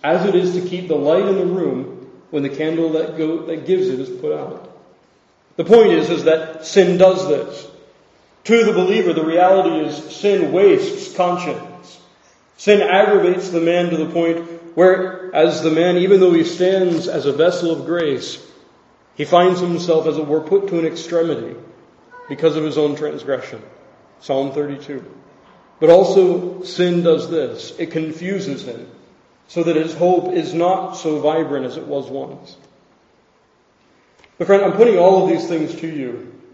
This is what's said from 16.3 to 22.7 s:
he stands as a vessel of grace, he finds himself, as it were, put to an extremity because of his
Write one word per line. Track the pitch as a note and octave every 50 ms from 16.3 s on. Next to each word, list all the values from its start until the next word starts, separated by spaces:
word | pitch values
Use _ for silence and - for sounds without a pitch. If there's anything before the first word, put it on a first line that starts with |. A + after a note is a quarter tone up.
| E3+
he | E3 D#3+
stands | E3 - - F3+ F#3 F#3+ F#3+ F#3 F3+ E3+ D#3 E3+ F3
as | D#3 D#3 C3
a | C#3
vessel | C3 C#3 D#3+ F3+ F3 - F3 E3
of | D#3+ C#3+ B2+
grace, | C#3+ E3+ F3 E3 D3+ C3+ B2 - - - - - - - - _ _ _ _ _ _ _ _ _ _ _
he | - D3
finds | - F3+ F3 F3+ F#3 F3+ F3+
himself, | F3+ F3 E3+ D#3+ - F3 E3 D#3 C#3 D#3+
as | C#3+ D#3
it | D3+
were, | C#3+ D3+ D#3+
put | - - F#3+ G3 G3 F#3+
to | F3 E3+
an | D#3+
extremity | D#3+ D3 - - - E3+ E3+ E3 E3+ C#3+ A#2+ A#2 A2 - - - - - _ _ _ _ _ _ _ - - - -
because | C#3+ C#3 E3 D#3+ D3
of | D#3+ D#3
his | D#3